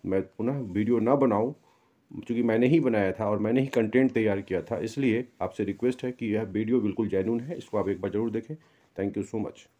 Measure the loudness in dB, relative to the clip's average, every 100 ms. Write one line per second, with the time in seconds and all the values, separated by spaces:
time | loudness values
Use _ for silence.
0 | 0 -2 -2 -4 -4 -4 -4 -2 2 2
1 | 4 4 4 2 0 -4 _ _ _ _
2 | _ -16 -4 0 2 4 6 4 4 2
3 | 2 0 -2 0 2 2 2 0 2 4
4 | 4 2 2 0 -2 -4 -2 -4 -4 -2
5 | 0 0 -4 _ -8 -4 -4 0 -2 -2
6 | -6 -6 -2 -2 -2 -4 0 2 0 -2
7 | 0 0 0 -2 -4 -10 -4 -4 -2 -2
8 | -4 -2 -2 -4 -8 -14 _ _ _ -6
9 | -4 -4 -6 -6 -6 -10 -20 _